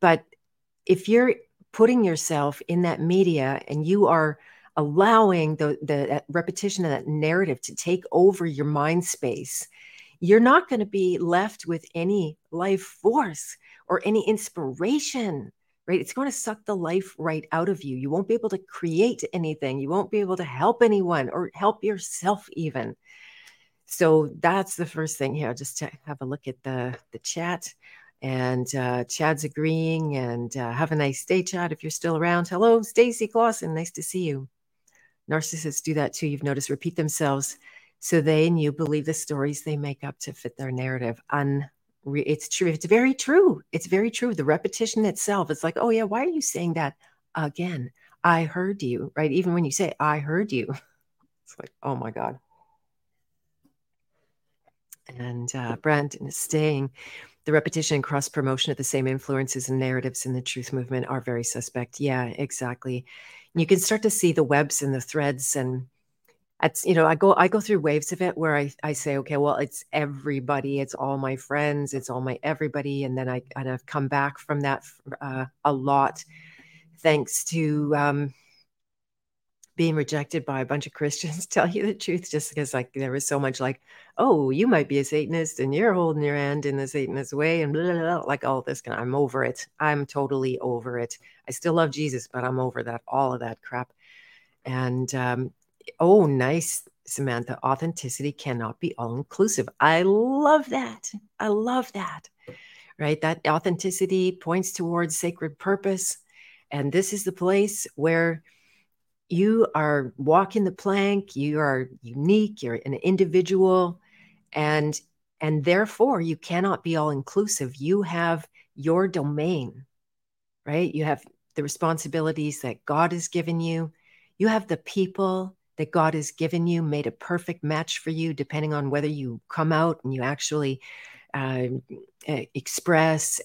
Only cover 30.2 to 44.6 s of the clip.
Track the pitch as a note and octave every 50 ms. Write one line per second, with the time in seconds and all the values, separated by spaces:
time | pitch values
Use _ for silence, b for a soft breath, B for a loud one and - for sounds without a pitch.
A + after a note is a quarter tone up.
30.2 | C3 A#2+ A#2+ A#2+ A#2+ A#2 - C3+ B2 A#2 A#2 C3 D#3+ D#3 D#3+ D3+ D3 C#3 C3+ -
31.2 | - - F#3 F#3 F3+ F#3 - F3+ F3 E3+ D#3 - - D#3+ - - - E3+ E3 D#3
32.2 | E3 F3 F3 F3 F3 E3+ F#3 F3 G#3+ A#3 A3+ A3+ G#3+ - - - A#3+ B3 A#3 -
33.2 | A3+ G#3+ - A3+ A#3 A#3 G#3+ - - E3 D#3+ D#3+ E3+ E3+ - - D#3+ - - F#3
34.2 | F3+ D#3+ C#3+ C3+ C3+ C3+ _ _ _ _ _ _ _ b b b b b b b
35.2 | _ - D3+ D#3 D#3 - - D#3+ D#3 D#3 C#3+ - - E3 D#3 D3+ C#3+ - - -
36.2 | - D3+ C#3+ C3+ C#3+ C#3+ C#3 C#3 C#3 - C#3 C#3 - E3+ - - D#3 D3+ - -
37.2 | D#3+ C#3+ C#3 C#3 C3+ - - B B B B B B B B _ - - - E3
38.2 | C#3+ D#3 D#3 D#3 D#3+ E3 E3+ E3 D3+ D3 C#3+ D3+ E3 C#3+ D3+ D3+ C#3+ D#3 D#3+ D#3
39.2 | - - D3+ C#3 C#3 D3 D3 C#3+ - D#3 D3+ D3 C#3+ C#3+ C#3 - - C#3 C#3 -
40.2 | - - - - - B2 - - C3+ C3 B2+ B2+ C3 C3 C3 B2+ B2 A#2 A#2 -
41.2 | _ - - D3 C#3+ C#3 C#3 C#3 C#3+ C#3 _ _ _ _ _ _ - C#3+ C#3 D3
42.2 | C#3 - D3+ D3+ - - - - F#3+ F3 D#3 D#3 - E3 G3+ A3+ B3 C4 C4 -
43.2 | - - D4 F4+ G4+ F4+ - - - _ - D#3+ - - F3+ F#3+ G#3+ A#3 A3+ -
44.2 | B3 B3 G#3+ D#3 C#3+ C#3 D3+ E3